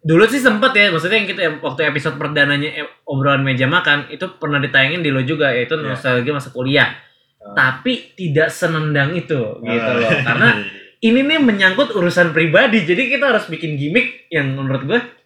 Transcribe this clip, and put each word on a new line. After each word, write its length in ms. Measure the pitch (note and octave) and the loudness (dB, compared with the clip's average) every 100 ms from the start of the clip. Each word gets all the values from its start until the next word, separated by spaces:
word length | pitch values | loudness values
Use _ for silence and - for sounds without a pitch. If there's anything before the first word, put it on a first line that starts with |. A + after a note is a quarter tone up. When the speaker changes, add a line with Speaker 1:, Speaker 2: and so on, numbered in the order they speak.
Speaker 1:
Dulu 240 | D#3+ E3 A3+ | 2 4 4
sih 160 | C4+ | 4
sempet 320 | B3 G#3 C4 | 2 2 2
ya, 160 | G#3 G3+ | 4 2
maksudnya 320 | E3 F3 A3 | 2 0 0
yang 80 | F#3+ | -2
kita, 120 | F#3+ E3+ D3 | -2 -2 -2
waktu 240 | D3+ C3+ D3+ | -8 -2 -2
episode 320 | D3 D#3 C#3+ | 0 -4 -4
perdananya, 480 | D3 D3 C#3+ C#3+ D3+ | -4 0 0 0 -2
eh, 160 | D#3 D3 - | -8 -12 -14
Obrolan 380 | - C#3 C#3 C#3 | -6 -2 2 2
Meja 240 | C3+ B2+ C3 | 0 0 2
Makan, 440 | F3 D#3 D3 C3 | 2 2 0 -2
itu 160 | D3+ F#3 - | -10 -10 -8
pernah 200 | D3+ C#3+ | -4 -2
ditayangin 480 | C#3 C3+ C3+ F3 D#3 | 0 2 2 0 -2
di 40 | |
lo 120 | C3+ | 0
juga, 280 | B2+ D#3 C#3+ | -2 0 0
yaitu 240 | A#2+ A#2+ D#3 | 0 -2 -4
Speaker 2:
Iya. 100 | C#3 | -4
Speaker 1:
Nostalgia 440 | C3 C3+ B2 A#2+ | -6 -2 0 0
Masa 180 | C#3+ C3 | -4 -6
Kuliah. 400 | B2 B2+ C#3 - - - _ _ _ | -6 0 2 2 -2 -20 _ _ _
Speaker 2:
Hmm. 160 | G2+ | -8
Speaker 1:
Tapi 600 | G2+ C3 C3 B3 A#3+ - - | 0 0 0 -4 -4 -8 -8
tidak 340 | F3+ D3 D#3+ | -2 0 0
senendang 640 | - E3+ D#3+ D#3 D3 C#3 | 0 -2 -2 -2 0 0
itu, 240 | F3 - D3 A2 - | -2 -4 -4 -4 -6
gitu 260 | A#2 A#2 A#2 | -4 -2 0
Speaker 2:
Oh. 100 | A#2+ | 0
Speaker 1:
loh. 140 | A2+ - | 2 0
Speaker 2:
<laughs> 60 | B2 | 0
Speaker 1:
Karena 220 | A#2 A#3 G#3+ G3 - - _ | 2 2 2 -6 -14 -20 _
ini 220 | A3+ B3 | 2 2
nih 160 | C#4 D#4 | 2 2
menyangkut 560 | C4 G3+ F#3+ F#3+ C#4+ | 2 4 2 2 0
urusan 380 | G#3 F3 F3 E3+ | 0 0 2 2
pribadi, 500 | D#3 D#3+ E3+ B3+ A3 | 2 4 4 4 2
jadi 240 | D#3+ F3+ B3+ | 2 0 0
kita 220 | C4 C#4 | 0 0
harus 160 | A3 - | 0 -2
bikin 300 | D#3+ D#3+ D3 | -8 -6 -4
gimik 500 | D3 G#3 - - _ | 0 0 -2 -8 _
yang 200 | D#3+ C#3 | -4 -2
menurut 320 | C3+ C3+ C3 | -4 -4 -4
gue 160 | C3+ A#3+ B3+ - | -2 -2 -4 -18